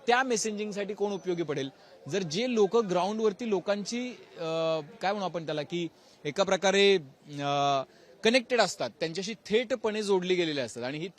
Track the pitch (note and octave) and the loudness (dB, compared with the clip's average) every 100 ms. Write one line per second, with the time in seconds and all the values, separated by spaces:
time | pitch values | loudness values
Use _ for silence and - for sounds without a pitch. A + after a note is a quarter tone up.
0 | - B3 C4 A3 A3+ G#3 G#3+ G3+ G3 G3+ | 2 2 2 0 -2 -4 -6 -6 -6 -4
1 | G#3 G3 F#3 F3 D#3 C#3+ C3+ - - - | -2 -2 -4 -2 -2 -4 -6 -10 -20 -20
2 | C#3 F#3 E3+ E3 B3+ A3+ G3 A3+ G#3 F3+ | -6 -4 -2 -2 0 4 4 4 2 2
3 | F#3 A3 A3 G3 A#3 F#3+ G3+ G#3 G3 A#3 | 0 2 0 0 0 0 0 -2 -2 -6
4 | B3 G#3+ - - D#3+ E3 D#3+ D#3+ D3+ - | -6 -10 -16 -8 -4 0 0 -2 -4 -4
5 | F3+ G#3 F#3 E3+ D#3+ D3+ C#3+ F3 E3 - | -2 -2 -4 -6 -6 -6 -4 -4 -6 -8
6 | - - D3 E3+ F#3+ F#3 F#3+ G3 G3+ F#3+ | -20 -12 -4 0 2 2 4 6 6 6
7 | C3+ - - C#3+ C#3+ C#3+ C#3+ C#3 C3 - | 0 -18 -14 -6 -2 2 2 2 -2 -12
8 | - - A3 C4 A3+ A#3+ F#3 - C#3 - | -20 -2 2 2 2 2 2 0 -6 -4
9 | E3 E3 F#3+ A3 - G#3+ A#3 B3+ A3 G#3+ | -6 -4 -8 -8 -2 0 0 -2 -2 -2
10 | G3+ F#3+ F3+ F3+ E3 C#3+ A#2 A#2+ B2 D3+ | 0 2 2 2 0 -2 -4 -6 -6 -6
11 | F#3 | -8